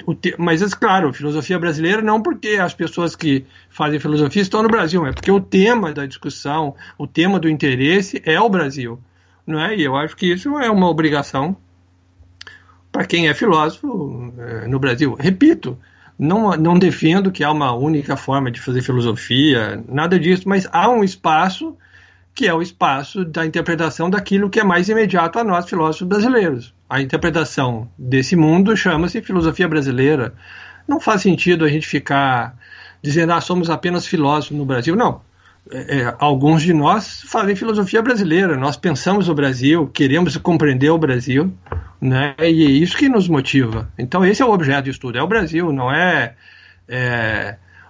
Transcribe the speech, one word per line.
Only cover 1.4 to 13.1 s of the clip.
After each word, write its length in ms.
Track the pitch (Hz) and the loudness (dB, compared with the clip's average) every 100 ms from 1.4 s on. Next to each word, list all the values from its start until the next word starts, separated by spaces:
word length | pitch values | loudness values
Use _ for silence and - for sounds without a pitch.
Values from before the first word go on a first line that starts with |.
| 139 185 | -4 -2
brasileira 440 | 170 147 160 214 | -2 -2 0 0
não 180 | 214 220 | 2 0
porque 380 | 226 277 214 208 | 0 -4 -2 0
as 140 | 175 | 0
pessoas 420 | - 160 - 170 - | -2 -6 -2 -4 -2
que 300 | 160 135 131 - _ | 0 0 -2 -20 _
fazem 280 | - 151 147 | -4 -2 -2
filosofia 440 | 151 151 147 196 | -2 0 0 0
estão 200 | 190 214 | 0 0
no 60 | 220 | 2
Brasil, 380 | 220 165 175 143 | 2 0 0 -2
é 60 | |
porque 180 | - - | -4 0
o 100 | 196 | 0
tema 540 | 190 190 202 240 175 | 2 2 4 2 -2
da 100 | 147 | -6
discussão, 720 | 139 - 147 - 147 151 151 135 - - | -10 -10 -12 -10 -6 -4 -6 -8 -18 -14
o 80 | 143 | -8
tema 340 | - 175 190 | 0 2 2
do 80 | 160 | 0
interesse 720 | 151 147 127 139 190 190 - - | 0 0 0 2 2 0 -6 0
é 120 | 160 | 2
o 120 | 226 | 4
Brasil, 500 | 190 143 139 120 120 - _ _ _ - | 2 -2 -6 -10 -12 -18 _ _ _ -8
não 120 | 156 | -4
é? 160 | 170 214 | -2 -2
E 60 | |
eu 140 | 143 135 | -2 -2
acho 180 | 156 | -4
que 120 | - 180 | -4 -2
isso 320 | 180 285 294 | -2 -2 -4
é 100 | 240 | 0
uma 220 | 208 180 | 2 2
obrigação 680 | 160 156 147 139 139 151 202 _ _ _ _ _ _ - - - - _ _ _ | 2 0 0 -2 -4 -4 -6 _ _ _ _ _ _ -20 -20 -20 -20 _ _ _
para 140 | - | -6
quem 220 | - | -2